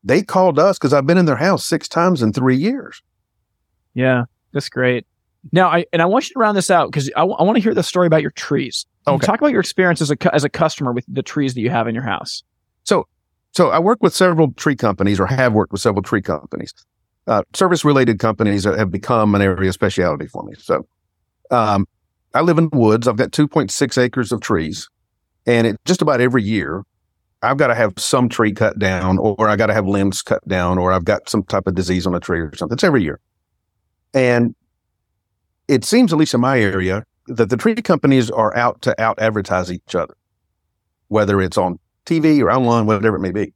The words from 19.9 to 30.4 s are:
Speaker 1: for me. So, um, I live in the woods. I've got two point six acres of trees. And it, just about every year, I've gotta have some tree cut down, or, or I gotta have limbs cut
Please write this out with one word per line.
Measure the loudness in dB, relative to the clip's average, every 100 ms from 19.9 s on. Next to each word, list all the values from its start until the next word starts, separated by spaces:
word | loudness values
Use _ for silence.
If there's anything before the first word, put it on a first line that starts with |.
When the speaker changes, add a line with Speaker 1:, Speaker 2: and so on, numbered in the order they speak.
| 0 -2 -2 -8
Speaker 1:
for | -14
me. | -16 -16
So, | -4 -4 -4 _ _ _ _ _ _
um, | -2 0 0 -2 _ _ _ _
I | -2
live | 2 2
in | 2
the | 2
woods. | 4 4 0
I've | -2
got | -2
two | 0 0
point | 0 -4
six | -2 -2 0
acres | 0 -2 -4
of | -6
trees. | -2 -2 -2 -8 -14 _ _ _ _ _ 0
And | 2 2
it, | -2
just | -2 0
about | 0 2
every | 2 0
year, | 0 -4 -4 -8 -12 _ _ _ _ _
I've | -4 0
gotta | 0 2
have | -2 -2
some | -2 0 0
tree | 0 -2
cut | 0 -2 0
down, | -2 0 0 0
or, | 0 0
or | 0
I | 2
gotta | 0
have | 0 0
limbs | 0 -2 -4
cut | -4 -4